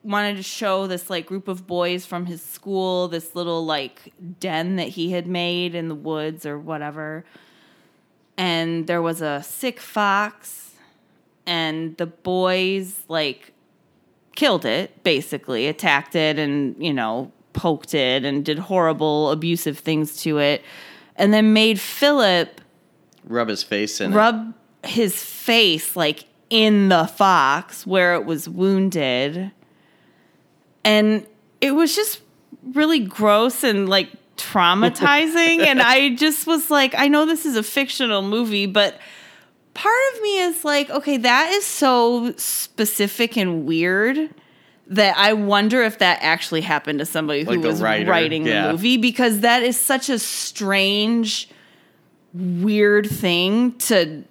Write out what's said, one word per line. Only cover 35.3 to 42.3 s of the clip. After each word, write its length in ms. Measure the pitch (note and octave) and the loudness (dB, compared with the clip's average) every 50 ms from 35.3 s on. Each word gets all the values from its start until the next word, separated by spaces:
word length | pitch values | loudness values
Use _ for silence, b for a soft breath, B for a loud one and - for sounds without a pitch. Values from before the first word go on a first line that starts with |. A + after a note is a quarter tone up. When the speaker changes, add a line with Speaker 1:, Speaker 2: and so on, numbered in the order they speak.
| D#4+ E4+ E4 E4 E4 E4 | 2 2 4 4 4 4
Speaker 2:
<laughs> 80 | D#4 | 4
Speaker 1:
And 140 | D4 C4+ B3+ | 4 6 6
I 340 | B3 A#3 B3+ C4+ C#4 C#4+ A#3+ | 6 6 6 4 4 2 2
just 320 | A#3+ D4+ D#4 D4 - - | 2 0 0 0 -2 0
was 240 | D#4 E4 D4+ D4+ - | 0 0 0 2 2
like, 240 | D4+ C#4+ C4+ C4 - | 2 2 2 2 2
I 120 | - C#4 C#4+ | 2 2 4
know 160 | D4 D4 D#4 | 4 4 4
this 200 | D#4 E4 D#4 - | 2 0 -2 -2
is 100 | D4+ B3 | -2 -2
a 40 | A3 | -2
fictional 600 | G#3+ - - C#4 C#4 B3+ - - B3+ A#3 G#3+ G3 | -2 -2 -2 -2 -2 -2 -2 -4 -2 0 0 0
movie, 440 | G3 G3 G#3+ A#3 A#3+ A3 G#3 G3+ G3 | 0 0 0 0 0 0 0 -2 -2
but 320 | G3 F#3 G#3 G3+ F3+ - B B B B B B B B B B B B _ _ _ _ | 0 2 2 2 2 0 B B B B B B B B B B B B _ _ _ _
part 260 | - - G4+ A4+ B4+ C5+ C5+ B4 | -2 0 2 2 2 2 0 -2
of 60 | A#4 | -2
me 180 | A4 G#4 G4 F#4+ | -4 -2 0 0
is 240 | F4+ F4 D#4+ E4 - | 0 -2 -2 -4 -2
like, 260 | D4+ D4 C#4+ C#4+ - | 0 0 0 0 -2
"Okay, 280 | - C#4+ C#4+ D4 C#4+ | -4 -4 -2 0 -2
that 340 | B3 A3+ B3 A#3+ C4+ D#4+ E4 | 2 2 4 4 4 2 2
is 140 | F#4+ G4+ G4 | 0 -2 -2
so 680 | - - - D4 C4 B3+ B3 A#3 A#3 A#3+ A#3+ A#3 A#3+ | -4 -2 2 2 4 4 4 4 4 2 0 -2 -4